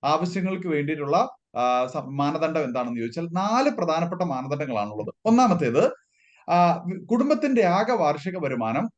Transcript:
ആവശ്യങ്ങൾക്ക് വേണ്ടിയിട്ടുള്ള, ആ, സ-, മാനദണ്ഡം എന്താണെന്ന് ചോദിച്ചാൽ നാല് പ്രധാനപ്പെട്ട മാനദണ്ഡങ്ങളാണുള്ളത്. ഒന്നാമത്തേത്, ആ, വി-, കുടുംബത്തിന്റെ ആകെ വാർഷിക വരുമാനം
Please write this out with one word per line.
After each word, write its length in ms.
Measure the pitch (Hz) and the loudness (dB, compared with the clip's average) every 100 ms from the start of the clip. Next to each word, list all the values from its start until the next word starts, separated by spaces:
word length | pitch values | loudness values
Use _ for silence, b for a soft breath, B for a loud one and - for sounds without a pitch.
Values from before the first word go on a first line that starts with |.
ആവശ്യങ്ങൾക്ക് 640 | 139 160 175 190 185 185 180 | 0 0 0 -2 -2 -4 -2
വേണ്ടിയിട്ടുള്ള, 680 | 147 147 156 143 170 254 - _ - | -2 -2 -4 0 0 0 -6 _ -2
ആ, 300 | 123 123 127 | 0 0 0
സ-, 100 | 151 | -4
മാനദണ്ഡം 680 | 127 139 143 156 160 160 | -8 -2 -2 0 -2 -2
എന്താണെന്ന് 360 | 139 123 123 120 | -2 -4 -4 -4
ചോദിച്ചാൽ 280 | 117 117 170 | -6 -6 -6
നാല് 380 | 175 202 233 277 | -4 0 2 2
പ്രധാനപ്പെട്ട 520 | 226 175 160 170 180 | 0 -2 0 -2 -2
മാനദണ്ഡങ്ങളാണുള്ളത്. 920 | 175 131 135 143 131 113 104 107 104 - | -4 -4 -4 -6 -4 -4 -4 -6 -10 -4
ഒന്നാമത്തേത്, 680 | 214 233 247 175 135 123 254 - b b b b - | 2 4 4 4 2 2 2 0 b b b b 0
ആ, 320 | 175 175 - 175 | 4 4 2 -4
വി-, 200 | 185 - | -8 -2
കുടുംബത്തിന്റെ 580 | 233 277 302 285 247 | 0 2 2 2 4
ആകെ 280 | 185 185 220 | 4 4 2
വാർഷിക 460 | 233 151 147 170 180 | 2 2 0 -4 -4
വരുമാനം 500 | 147 123 110 123 226 | -4 -2 -2 -2 -2